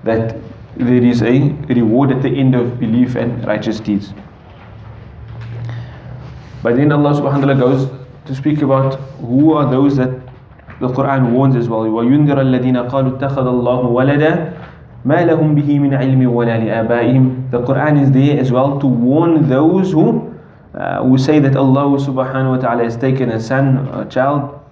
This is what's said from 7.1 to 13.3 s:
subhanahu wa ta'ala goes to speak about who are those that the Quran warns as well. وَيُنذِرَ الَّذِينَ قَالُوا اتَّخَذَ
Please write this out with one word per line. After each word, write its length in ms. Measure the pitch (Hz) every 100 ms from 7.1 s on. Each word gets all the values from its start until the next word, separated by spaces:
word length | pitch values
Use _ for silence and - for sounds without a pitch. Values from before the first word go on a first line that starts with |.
subhanahu 320 | 147 139 139 139
wa 80 |
ta'ala 0 |
goes 360 | 135 135 135 135 - - - -
to 80 |
speak 280 | 131 151 147
about 360 | 135 135 135 - - -
who 320 | 117 127 156
are 180 | 156 143
those 260 | 131 143 135
that 140 | 127 127 - - - - - -
the 80 | 127
Quran 420 | 135 135 135 123
warns 220 | 120 135
as 140 | 127 117
well. 160 | 110
وَيُنذِرَ 500 | 113 110 117 147 147
الَّذِينَ 560 | 135 135 127 127 127 120
قَالُوا 280 | 135 127 -
اتَّخَذَ 280 | 139